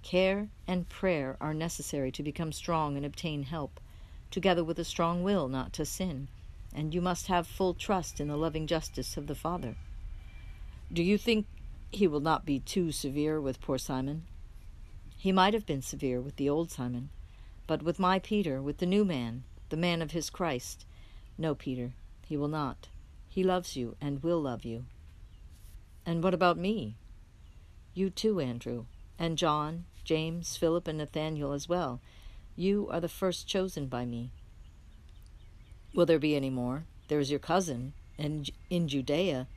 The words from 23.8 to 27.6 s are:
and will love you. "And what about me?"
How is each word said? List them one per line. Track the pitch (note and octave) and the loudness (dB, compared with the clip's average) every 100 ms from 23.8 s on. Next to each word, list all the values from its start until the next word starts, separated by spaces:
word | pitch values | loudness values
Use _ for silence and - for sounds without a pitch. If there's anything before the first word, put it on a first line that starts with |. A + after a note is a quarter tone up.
| A#2 - | -4 -2
and | C#3+ C#3+ | -2 0
will | E3 E3+ | 2 2
love | C#3+ A#2 A#2+ | 2 -2 -4
you. | A#2 B2+ - - - - - - - - - - - | -8 -8 -14 -18 -18 -18 -18 -18 -18 -16 -18 -18 -10
"And | - E3+ | -2 2
what | F3+ | 4
about | F3+ F3+ E3+ | 6 6 6
me?" | F#3 A3 A2 A2+ - - - - - - | 2 0 -2 -8 -16 -18 -18 -20 -20 -20